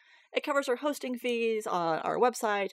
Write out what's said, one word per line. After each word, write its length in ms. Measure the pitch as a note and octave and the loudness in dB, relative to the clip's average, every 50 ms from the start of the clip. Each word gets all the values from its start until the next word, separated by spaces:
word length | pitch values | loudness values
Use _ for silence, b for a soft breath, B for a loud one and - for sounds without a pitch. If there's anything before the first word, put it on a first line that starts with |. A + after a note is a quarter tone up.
| B B B B B B - | B B B B B B -4
It 100 | - - | -4 -2
covers 260 | D4+ C#4 C#4+ C4+ C4+ | 2 0 0 2 2
our 60 | A#3+ | -2
hosting 420 | B3 C#4+ D4+ C#4+ - - B3+ B3+ A#3 | 0 0 -2 -2 -2 -4 -6 -6 -4
fees 480 | - B3 A#3+ A#3 A#3 A3+ A3 G#3+ G#3+ | -2 -2 0 2 2 0 0 0 -2
on 340 | - - F3 E3+ E3 D#3+ - | -2 -2 0 2 2 0 0
our 180 | - - D#3+ E3 | 0 0 2 4
website, 520 | A3+ B3+ A#3 - - G#3+ G3+ G3+ G3 G3 | 4 4 2 2 0 0 0 0 -2 -2